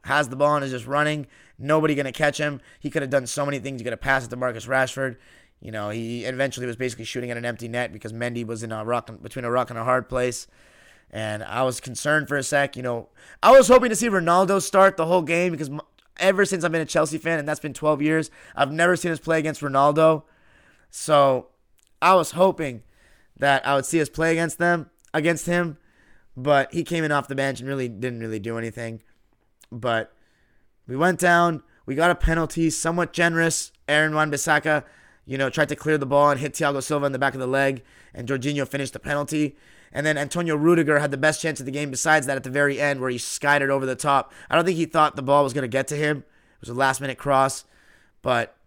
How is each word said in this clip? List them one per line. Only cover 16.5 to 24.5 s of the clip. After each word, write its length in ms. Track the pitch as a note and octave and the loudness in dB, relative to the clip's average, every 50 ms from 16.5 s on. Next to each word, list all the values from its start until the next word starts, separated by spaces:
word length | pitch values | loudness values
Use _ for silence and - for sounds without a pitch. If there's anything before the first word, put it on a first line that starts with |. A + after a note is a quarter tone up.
| F#3+ E3+ D#3 | 0 -2 -2
I've 80 | E3 | 0
been 100 | D#3+ E3 | 0 -2
a 20 | D#3 | -2
Chelsea 320 | - - D#3+ D#3+ C#3 D#3 | 0 0 0 0 0 -2
fan, 220 | D#3 D#3+ E3 E3 D3+ | -4 -2 -2 -2 -2
and 100 | C#3+ D3+ | -2 -4
that's 120 | D3+ - | -6 -6
been 120 | - D3+ | -6 -10
twelve 300 | B2+ - D3+ D3+ D3+ C#3 | -8 -2 0 0 0 2
years, 280 | D3 D#3 D#3+ D#3+ D#3 - - - - - - | 0 0 0 0 -2 -4 -10 -20 -20 -10 -4
I've 160 | - C#3 C3+ | -2 -2 0
never 240 | D3+ D#3+ E3+ F3+ F3+ | 2 2 2 2 2
seen 160 | - - E3+ | 2 0 -4
us 100 | D#3+ C#3+ | -4 -4
play 180 | - D#3+ D#3+ D#3+ | -2 0 0 0
against 240 | D3+ D#3 C#3+ - | 0 -2 -4 -6
Ronaldo. 640 | D3 C#3 C3+ C3+ C#3 D3 D3 D#3+ D#3+ D#3+ D#3+ D3 - _ _ _ _ _ _ _ _ _ _ _ _ _ | -6 0 2 4 4 4 4 6 6 6 4 2 -2 _ _ _ _ _ _ _ _ _ _ _ _ _
So 580 | - - - D#3 D3+ C#3+ C#3 C#3 C3 B2 - - _ _ _ _ _ _ _ _ _ _ | -14 -10 0 4 4 6 6 6 4 2 -2 -8 _ _ _ _ _ _ _ _ _ _
I 120 | - F3 F#3+ | 4 6 6
was 180 | F3+ D#3 - | 6 4 2
hoping 500 | - E3+ F#3 F#3+ E3+ - D#3+ C3+ B2 A2+ - _ _ _ _ _ _ _ _ _ _ - | 2 4 4 4 4 0 -4 -6 -8 -10 -16 _ _ _ _ _ _ _ _ _ _ -2
that 280 | C#3 C#3+ C3+ C3 - | 2 2 2 2 2
I 80 | C#3 C#3+ | 2 0
would 120 | C#3 C3 | 0 0
see 160 | - E3+ E3 | 0 0 0
us 80 | D3 - | 0 0
play 220 | - D#3 D#3+ E3 | -2 -2 0 0
against 260 | E3 E3 E3 D#3 | 2 0 0 -2